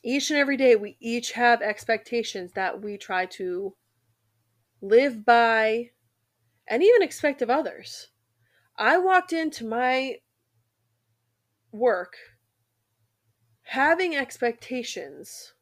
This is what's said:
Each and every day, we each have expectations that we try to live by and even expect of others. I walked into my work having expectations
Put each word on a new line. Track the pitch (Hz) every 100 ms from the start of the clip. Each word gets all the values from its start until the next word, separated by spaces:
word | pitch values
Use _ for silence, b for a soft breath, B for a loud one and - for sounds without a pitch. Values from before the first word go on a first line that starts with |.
| -
Each | 277 -
and | 294
every | 277 277
day, | 262 220
we | 202 -
each | 226 233 233
have | 226 240 233
expectations | 214 208 - 220 - 240 226 202 180
that | - 190 -
we | 208 202
try | - 185 185
to | - 185 180 196 _ _ _ _ _ _ _ _ _ _ _
live | 196 220 277 226
by | 214 233 233 226 220 226 240 _ _ _ _ _ _ _ -
and | 233
even | 381 480
expect | 320 - 294 277
of | 226
others. | 269 269 - - - - _ _ _ _ _ _ -
I | 214 339
walked | 370 370 359
into | 330 320 - 226
my | 226 254 262 262 - _ _ _ _ _ _ _ _ _ _ _ _ _ _ _
work | 214 240 185 180 - - _ _ _ _ _ _ _ _ _ _ _ _ _
having | - 262 285 330 370
expectations | 294 247 - 240 233 - 254 240 - 143 143 208 - - _